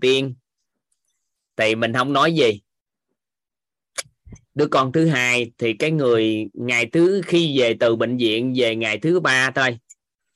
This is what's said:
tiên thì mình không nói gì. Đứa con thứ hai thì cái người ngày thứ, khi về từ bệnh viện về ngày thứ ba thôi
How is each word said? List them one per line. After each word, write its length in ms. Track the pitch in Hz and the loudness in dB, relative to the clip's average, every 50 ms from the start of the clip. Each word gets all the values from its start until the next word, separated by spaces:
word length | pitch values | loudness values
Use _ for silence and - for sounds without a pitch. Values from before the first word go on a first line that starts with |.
tiên 340 | 127 127 135 135 135 135 127 - _ _ _ _ _ _ _ _ _ _ _ _ _ _ _ _ _ _ _ _ _ _ _ | 2 2 2 2 0 -4 -8 -12 _ _ _ _ _ _ _ _ _ _ _ _ _ _ _ _ _ _ _ _ _ _ _
thì 180 | - 113 110 110 | -2 0 0 0
mình 180 | 113 117 113 | 0 -2 -2
không 200 | 113 127 127 139 | -2 -2 -2 0
nói 220 | 143 139 147 165 165 | 0 2 2 2 2
gì. 260 | 156 131 113 104 101 _ _ _ _ _ _ _ _ _ _ _ _ _ _ _ _ _ _ _ _ _ _ _ _ _ _ _ - - _ _ _ _ - - - _ _ _ | 4 2 2 2 -2 _ _ _ _ _ _ _ _ _ _ _ _ _ _ _ _ _ _ _ _ _ _ _ _ _ _ _ -16 -16 _ _ _ _ -20 -20 -20 _ _ _
Đứa 120 | 139 151 147 | -4 -2 0
con 220 | - 143 131 131 | 2 0 0 0
thứ 140 | 127 160 160 | 0 0 2
hai 460 | 165 147 123 123 123 123 123 120 117 _ - | 2 2 0 0 0 0 -2 -2 -4 _ -4
thì 140 | 120 113 | -4 -4
cái 180 | 107 101 147 156 | -2 -2 -2 -2
người 580 | 160 156 139 123 117 113 110 110 110 107 110 - - | -2 0 2 2 2 2 2 0 0 -2 -6 -8 -10
ngày 320 | - 120 123 123 120 120 | -8 -6 -4 -2 -2 -2
thứ, 340 | 117 - 165 170 180 196 202 165 | 0 2 2 2 2 2 0 -2
khi 340 | - 175 170 165 156 139 135 | 0 0 0 0 0 0 2
về 160 | 123 113 113 107 | 2 2 2 2
từ 160 | 123 117 117 | 2 0 2
bệnh 200 | 110 117 117 127 | 0 -2 -2 -2
viện 380 | 123 117 110 107 113 123 131 127 | -2 0 0 0 0 -2 -2 -2
về 200 | 127 120 113 113 | 0 0 0 0
ngày 220 | 113 113 110 107 104 | -2 -4 -4 -4 -2
thứ 220 | - 160 175 175 | -2 0 0 0
ba 300 | 151 139 131 131 131 131 | 0 2 2 2 0 0
thôi 280 | 131 143 135 127 120 117 _ _ - _ _ _ _ _ _ _ _ | 0 -2 -2 -2 -2 -6 _ _ -20 _ _ _ _ _ _ _ _